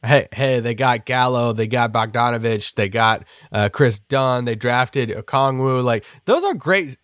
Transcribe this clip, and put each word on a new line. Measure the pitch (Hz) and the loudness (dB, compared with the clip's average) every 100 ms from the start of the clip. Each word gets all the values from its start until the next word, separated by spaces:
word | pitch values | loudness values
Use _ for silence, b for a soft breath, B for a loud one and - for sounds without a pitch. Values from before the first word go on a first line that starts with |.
hey, | 120 139 - | 4 2 2
hey, | 101 135 127 | -2 0 0
they | 117 | -2
got | 113 131 120 110 | 0 0 0 -2
Gallo, | 127 127 123 120 | 0 0 2 0
they | 110 113 | 0 -2
got | 123 120 | 0 0
Bogdanovich, | 113 110 110 120 117 113 110 - | 0 -2 0 0 0 -2 -2 -4
they | - 101 | -4 -2
got, | 110 113 113 - B B | 2 2 2 -4 B B
uh, | 107 104 | 0 0
Chris | - 131 104 | 2 2 2
Dunn, | _ 135 131 123 | _ 0 0 0
they | 120 | -2
drafted | 113 123 120 127 143 117 | -4 0 0 0 -2 -4
Okongwu. | 107 - 135 135 131 131 127 | -6 -4 0 0 0 0 0
Like, | 123 113 B B | 0 -2 B B
those | - 269 | 0 0
are | 392 | 0
great | 247 151 190 156 123 | -4 0 0 -2 -12